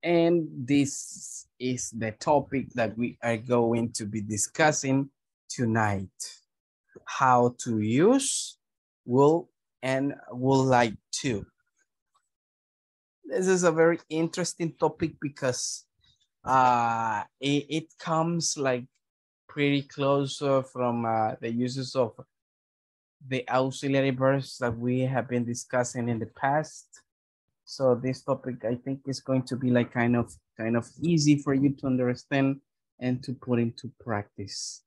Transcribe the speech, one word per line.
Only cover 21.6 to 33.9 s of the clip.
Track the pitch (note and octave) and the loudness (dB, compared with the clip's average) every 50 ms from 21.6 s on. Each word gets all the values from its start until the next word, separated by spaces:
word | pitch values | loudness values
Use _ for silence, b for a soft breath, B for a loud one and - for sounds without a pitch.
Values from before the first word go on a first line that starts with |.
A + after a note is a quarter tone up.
| B2 B2+ B2+ C3+ C3 B2+ - | -2 -2 -4 -6 -8 -6 -2
of | C3+ B2+ A2 - - - _ _ _ _ _ _ _ _ _ _ _ _ _ _ _ _ _ _ _ - | -2 -2 -2 -2 -12 -20 _ _ _ _ _ _ _ _ _ _ _ _ _ _ _ _ _ _ _ -10
the | C3 C3 C3 A#2+ - | -6 -6 -6 -4 0
auxiliary | A#2+ C3 C3 C3+ C3+ - - C#3 C3+ C#3 C3+ C#3 | 0 2 2 0 -2 -4 -4 0 2 2 2 2
verbs | B2+ B2+ C3 C3+ C#3 C#3 C3+ - - - | 0 2 2 2 2 2 -2 -6 -8 -4
that | C3 A#2+ A#2 A#2 | -4 -2 -2 -2
we | A#2 B2 B2 B2+ | -2 -2 0 0
have | B2+ B2+ C3+ B2+ A2+ B2+ | 0 0 0 -2 -2 0
been | B2 B2 A#2+ | -2 -2 -2
discussing | A2+ A#2+ A#2+ - _ - B2+ B2 B2 - B2+ A#2 A#2+ | -2 -6 -8 -8 _ -2 -2 -2 -2 -2 -4 -2 -2
in | A#2+ A2 | -2 -4
the | A2 | -4
past. | A2 _ - - C3+ C#3 D3+ D#3 D#3 - - - _ _ - _ _ _ _ _ _ _ _ _ _ _ _ _ | -8 _ -4 -2 0 0 0 -2 -4 -10 -20 -20 _ _ -20 _ _ _ _ _ _ _ _ _ _ _ _ _
So | - - - C#3 C3 B2 | -18 -8 0 2 2 2
this | A#2+ C3 C3 C3 B2+ - | 2 0 -4 -4 -4 -2
topic, | - C#3 C3+ - C3 A#2+ A#2+ - | -4 -4 -4 -4 -10 -10 -6 -4
I | A2 B2 | -4 -4
think, | B2 - C#3 C3+ C#3 _ | -4 -4 -6 -8 -8 _
is | C#3 C3+ - | -8 -8 -8
going | - - C3 C3 B2+ | -4 -2 0 0 0
to | - C3 | -2 -4
be, | A#2+ C3 B2+ | -2 0 2
like, | B2 A#2+ A#2+ - - | 2 2 2 0 0
kind | B2 A#2 A#2 A#2+ | 0 2 2 2
of, | A#2+ A#2+ B2 - - _ _ _ | 2 0 -2 -6 -20 _ _ _
kind | - A2 A2+ A#2 | -8 -4 0 0
of | A#2 A2+ - - - - | 0 -2 -4 -10 -6 0
easy | E3+ E3+ D#3+ D3 D3 D3 C#3+ | 2 2 4 6 6 4 4
for | C#3+ D3 C#3 | 4 0 0
you | C3+ C3+ C#3+ C#3 - | 2 2 2 0 0
to | - C#3 | -2 -2
understand | B2+ B2+ B2+ B2 B2 B2 - _ D3 C#3 C3+ C3+ C#3 C3+ _ _ _ _ _ _ _ _ | 0 2 2 0 0 -2 -4 _ 0 2 2 2 0 -2 _ _ _ _ _ _ _ _
and | - B2+ B2+ B2+ C3 | -2 -2 -2 -2 -4
to | - B2+ | -8 -10
put | B2 - - B2 A#2 | -10 -4 -2 0 2
into | A#2 A#2 A#2 - - A#2 | 2 0 -2 -8 -16 -16